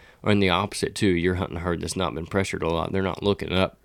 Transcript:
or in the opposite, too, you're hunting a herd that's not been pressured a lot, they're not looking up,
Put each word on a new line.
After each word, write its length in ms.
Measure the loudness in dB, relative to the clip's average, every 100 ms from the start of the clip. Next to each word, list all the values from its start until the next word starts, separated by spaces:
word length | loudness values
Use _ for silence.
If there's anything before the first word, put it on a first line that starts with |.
| -20 -6
or 100 | 0
in 80 | 4
the 100 | 4
opposite, 440 | 2 0 -2 -4
too, 140 | 0 2
you're 260 | 4 2 0
hunting 220 | -2 -4
a 40 |
herd 200 | -4 -2
that's 140 | -4 -2
not 180 | -2
been 140 | -4 -2
pressured 340 | -2 0 -2
a 60 | -2
lot, 220 | 0 -2
they're 100 | -2
not 220 | -2 0
looking 280 | 0 0 0
up, 260 | 0 0 -2